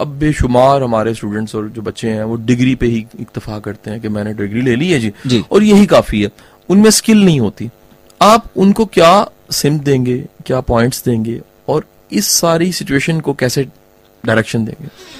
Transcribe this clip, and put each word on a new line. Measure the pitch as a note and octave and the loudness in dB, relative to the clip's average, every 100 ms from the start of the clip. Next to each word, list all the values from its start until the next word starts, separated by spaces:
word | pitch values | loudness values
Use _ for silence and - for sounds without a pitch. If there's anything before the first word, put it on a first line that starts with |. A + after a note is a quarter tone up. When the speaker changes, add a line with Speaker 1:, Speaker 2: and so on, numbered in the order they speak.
Speaker 1:
अब | D3 | -10
बेशुमार | C#3 D3+ D#3 B2+ B2 C3 C#3 | -4 -2 0 0 4 4 2
हमारे | B2+ A2+ A2 | 0 -2 -2
स्टूडेंट्स | A2+ G#2+ G#2 A2 | -4 -6 -6 -6
और | A2+ G#2+ | -6 -8
जो | A2+ | -10
बच्चे | G#2+ G2+ A#2 | -10 -6 -6
हैं | G#2+ | -4
वो | A2 A#2 | -4 -6
डिग्री | A2+ B2 B2+ | -2 0 0
पे | B2 A#2+ | 0 -2
ही | A#2 A2 - | -2 -6 -14
इक्तफा | - - - G#2+ | -14 -12 -10 -10
करते | G2+ G2+ - | -10 -12 -12
हैं | G#2+ | -10
कि | A2 | -8
मैंने | G#2 G#2 | -6 -6
डिग्री | G#2+ G#2 A2 | -6 -6 -2
ले | B2+ A#2 | -2 0
ली | F3+ | 0
है | D#3 | 0
जी, | A2 G2 C3+ | -2 -6 -2
Speaker 2:
जी। | B2 - | -2 2
Speaker 1:
और | G3 | 2
यही | G#3+ G3+ G3+ | 6 6 6
काफी | C#3 - A2 | 4 2 -2
है, | G2+ - - _ - | -4 -6 -20 _ 0
उनमें | F#3+ G#3+ | 4 4
स्किल | G#3 - G#3+ | 4 4 4
नहीं | F#3+ D3+ | 4 2
होती, | G#2+ - A2 - _ _ _ - | 0 -4 -12 -14 _ _ _ 0
आप | G3 A3+ - - | 4 4 2 0
उनको | G3 G3+ A3 | 2 2 0
क्या | - E3 F#3+ - _ - | 4 4 4 2 _ -12
सिमत | - C#3+ D3+ | -4 -2 -2
देंगे, | C#3+ C3+ B2 B2 C#3+ _ - | 0 0 0 -4 -6 _ -6
क्या | C3 | -4
पॉइंट्स | - A#2+ A#2 - | -2 0 0 -2
देंगे | - A#2 A2 A#2 - _ - | -2 -2 -2 -8 -12 _ -4
और | D3 - _ - | -4 -4 _ -8
इस | - G3 | -4 -2
सारी | - E3+ E3 F3+ | 0 0 0 0
सिचुएशन | E3+ - C#3 C#3+ E3 | -4 -4 -2 -2 -4
को | D3 | -4
कैसे | C#3 B2+ C#3+ C3+ _ _ _ _ _ - | -4 -2 -2 -6 _ _ _ _ _ -2
डायरेक्शन | A2+ G#2+ A#2+ | -2 0 -4
देंगे? | A2 - C#3 - - - | -4 -8 -16 -20 -20 -20